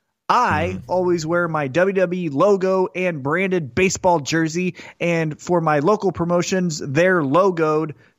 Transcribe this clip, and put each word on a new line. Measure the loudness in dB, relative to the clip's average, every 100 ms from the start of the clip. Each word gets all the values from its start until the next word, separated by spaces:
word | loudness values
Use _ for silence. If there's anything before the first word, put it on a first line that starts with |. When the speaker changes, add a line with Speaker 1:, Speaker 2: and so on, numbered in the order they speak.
| _ _ _
Speaker 1:
I | 2 2 0 -2 -4
Speaker 2:
Mm-hmm. | -4
Speaker 1:
always | -2 0 0 0
wear | -2 0
my | -2 -2
W | 0 0
W | 2 0 -2 -4
E |
logo | 2 4 4 2 0 0
and | -2 -4 -4
branded | -2 -2 0 -2 -2
baseball | 0 0 2 2 0
jersey, | 0 -2 -2 -2 -4 -6 -16 -6
and | -2 0 -2 -6
for | -2 0
my | 2 2
local | 2 0 0
promotions, | -2 -2 0 0 -2 -2 -4
their | -4 0 2 2
logoed | 2 2 2 2 0 0 -2 -8 _